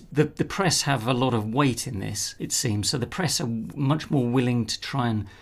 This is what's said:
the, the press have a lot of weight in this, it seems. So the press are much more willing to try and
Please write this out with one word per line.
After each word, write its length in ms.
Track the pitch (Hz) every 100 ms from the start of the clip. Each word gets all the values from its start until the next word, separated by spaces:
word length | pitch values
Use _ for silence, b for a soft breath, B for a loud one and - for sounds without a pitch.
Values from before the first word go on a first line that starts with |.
| -
the, 140 | 135
the 200 | 147 -
press 380 | - - 190 -
have 240 | - 139 113
a 60 |
lot 220 | 123 131
of 180 | 117 104
weight 340 | 120 143 113 -
in 120 | 107
this, 340 | 104 104 - -
it 120 | -
seems. 380 | - 123 104 101
So 80 | 135
the 100 | 117
press 340 | - 160 -
are 40 | 110
much 640 | 113 - - 135 151 -
more 160 | 147 120
willing 380 | 127 123 120 110
to 140 | -
try 280 | - 139 120
and 180 | 107 104 B